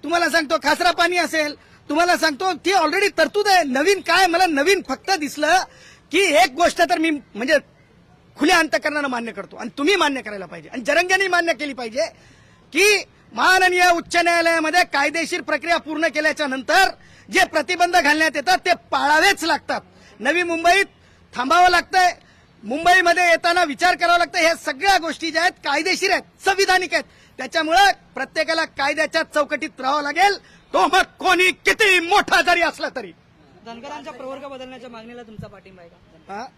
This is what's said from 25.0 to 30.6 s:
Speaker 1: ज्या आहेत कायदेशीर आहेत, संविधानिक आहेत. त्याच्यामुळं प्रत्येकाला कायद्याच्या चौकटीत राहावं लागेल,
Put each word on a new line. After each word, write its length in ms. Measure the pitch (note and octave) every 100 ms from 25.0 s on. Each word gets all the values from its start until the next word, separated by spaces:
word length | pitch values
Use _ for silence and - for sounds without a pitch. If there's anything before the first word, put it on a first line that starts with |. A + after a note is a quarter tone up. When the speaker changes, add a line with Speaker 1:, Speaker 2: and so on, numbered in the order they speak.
| D#4+ - E4
Speaker 1:
ज्या 100 | D#4
आहेत 100 | F4
कायदेशीर 600 | - D4+ C#4+ E4 F4+ F#4+
आहेत, 340 | E4+ - _ -
संविधानिक 480 | F#4+ G4 F#4 F4+
आहेत. 100 | E4 - _ _ -
त्याच्यामुळं 540 | C4 E4 D#4 E4+ G4+ - _ -
प्रत्येकाला 480 | C4 - D#4 D#4+ D#4
कायद्याच्या 580 | - C#4 D4+ D#4 D#4+
चौकटीत 460 | D#4 D4+ D4 D4 D#4 -
राहावं 220 | C4 D4
लागेल, 360 | C#4+ D4 G4+ G4 _ -